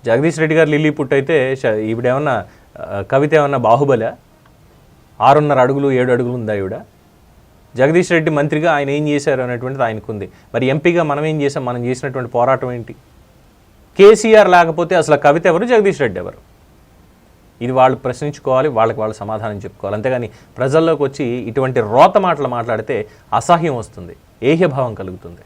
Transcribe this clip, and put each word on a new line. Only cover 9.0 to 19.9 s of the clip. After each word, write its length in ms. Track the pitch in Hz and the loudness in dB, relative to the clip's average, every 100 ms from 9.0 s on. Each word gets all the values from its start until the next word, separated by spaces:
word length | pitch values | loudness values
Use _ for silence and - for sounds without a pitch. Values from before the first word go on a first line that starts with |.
| 151 | -2
చేశారు 340 | 147 147 131 | -2 0 -2
అనేటువంటిది 420 | 123 123 127 135 120 | -2 -6 -8 -4 -4
ఆయనకుంది. 420 | 110 - 107 92 - _ | -4 -8 -10 -10 -16 _
మరి 120 | 120 127 | -4 -2
ఎంపీగా 300 | 147 175 170 156 | 0 0 0 -2
మనం 140 | 143 156 | -2 -2
ఏం 120 | 156 | -2
చేసాం? 220 | 143 143 127 | -2 -4 -6
మనం 160 | 120 120 | -6 -6
చేసినటువంటి 460 | 127 139 131 120 120 | -6 -6 -8 -4 0
పోరాటం 340 | 123 131 131 123 | 0 0 -2 -8
ఏంటి? 180 | 113 - _ _ _ _ _ _ _ _ _ - | -12 -18 _ _ _ _ _ _ _ _ _ 6
కేసీఆర్ 520 | 196 220 226 214 190 180 | 8 8 6 6 6 4
లేకపోతే 400 | 165 160 165 180 | 4 0 0 0
అసలు 160 | 151 143 143 | 2 2 4
కవిత 200 | 147 190 | 2 2
ఎవరు, 140 | 165 240 | 0 2
జగదీష్ 280 | 233 202 175 127 | 2 2 0 -4
రెడ్డి 140 | 92 | -4
ఎవరు? 160 | 90 - _ _ _ _ _ _ _ _ _ _ _ _ | -12 -14 _ _ _ _ _ _ _ _ _ _ _ _
ఇది 80 | 120 127 | -2 2
వాళ్ళు 180 | 131 127 123 | 2 2 -6
ప్రశ్నించుకోవాలి, 640 | 120 147 147 139 131 147 113 | -6 -8 -8 -2 0 0 0
వాళ్ళకి 220 | 113 107 | 0 0
వాళ్ళు 120 | 107 107 | -6 -8
సమాధానం 360 | 104 110 110 101 98 | -10 -8 -8 -10 -14
చెప్పుకోవాలి. 300 | - 98 | -10 -8